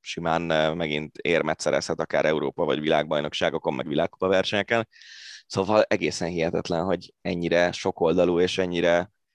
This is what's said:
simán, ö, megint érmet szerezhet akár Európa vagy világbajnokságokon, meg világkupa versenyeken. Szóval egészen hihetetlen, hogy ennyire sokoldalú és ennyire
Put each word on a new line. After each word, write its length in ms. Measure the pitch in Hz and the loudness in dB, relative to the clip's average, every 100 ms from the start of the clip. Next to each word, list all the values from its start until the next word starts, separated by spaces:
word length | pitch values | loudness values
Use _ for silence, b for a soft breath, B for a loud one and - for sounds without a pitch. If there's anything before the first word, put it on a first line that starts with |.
simán, 500 | - - 82 82 85 | -14 -6 -2 0 0
ö, 240 | 80 78 | 2 2
megint 440 | 85 80 73 76 - | 0 -4 -4 -6 -6
érmet 420 | - 82 76 78 | 0 0 0 -2
szerezhet 400 | 78 69 - 80 | 0 -2 -2 -6
akár 240 | 80 73 | -2 0
Európa 400 | 78 78 69 80 | 2 2 -2 -2
vagy 160 | 80 67 | -2 0
világbajnokságokon, 920 | 76 78 76 76 76 - 87 73 82 | 2 2 2 -2 -2 -2 -2 -2 -4
meg 120 | 67 78 | -4 -2
világkupa 420 | 73 85 - 92 | -2 -2 -2 0
versenyeken. 600 | 95 92 104 98 117 110 B B B B B B | 2 0 -2 0 -2 -2 B B B B B B
Szóval 360 | 95 95 107 | -4 2 4
egészen 460 | - 104 80 - 85 | 4 2 -2 -2 -4
hihetetlen, 560 | 87 80 87 - 85 | -2 -2 -2 -2 -2
hogy 300 | 92 87 - _ | 0 -2 -4 _
ennyire 520 | 87 90 85 85 87 | -6 -2 0 2 2
sokoldalú 680 | - 95 - 82 87 87 87 | 0 -4 0 2 4 4 4
és 180 | 90 - | 2 0
ennyire 520 | 92 87 87 85 101 _ _ | -2 2 4 2 0 _ _